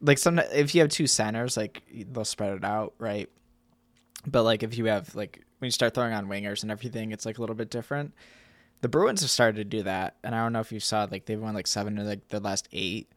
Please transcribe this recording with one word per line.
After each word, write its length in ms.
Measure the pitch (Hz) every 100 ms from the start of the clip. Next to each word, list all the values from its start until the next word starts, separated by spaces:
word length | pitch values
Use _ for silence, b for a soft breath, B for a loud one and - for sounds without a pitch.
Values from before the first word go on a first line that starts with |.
like, 160 | 147 139
some, 200 | 180 170
if 360 | - 143 143
you 80 | 170
have 80 | 151
two 160 | - 147
centers, 500 | - 110 113 123 117
like, 260 | 107 - - 117 101
they'll 120 | 123 104
spread 260 | - 104 98
it 80 |
out, 280 | 98 107 110 -
right? 300 | 113 104 - _ _ _ _ _ _ _ _ - -
But, 160 | 131
like, 180 | 113 107
if 140 | 110 117
you 60 | 110
have, 280 | 104 85
like, 300 | - 101 - _ _
when 80 | 127
you 40 |
start 220 | - 120
throwing 180 | 127 120
on 140 | 110 98
wingers 340 | 101 101 104
and 80 | 107
everything, 420 | 104 123 113 110
it's, 120 | 107 113
like, 120 | 110
a 20 |
little 160 | 113 110
bit 140 | 110
different. 420 | 120 110 143 147 - b b b b b b
The 60 | 123
Bruins 340 | 139 208 196
have 80 | 143
started 260 | - 117 107
to 80 |
do 180 | 101 110
that, 320 | 95 95 95 -
and 120 | -
I 80 | 113
don't 100 | 113
know 80 | 117
if 100 | 110
you 100 | 110
saw, 260 | - 107 101
like, 140 | 95 -
they've 140 | 107
won, 140 | 110
like, 120 | 107 92
seven 320 | - 104 104
of, 80 | 104
like, 220 | 101 -
their 120 | 104
last 280 | 101 98 -
eight, 380 | - 95 98 -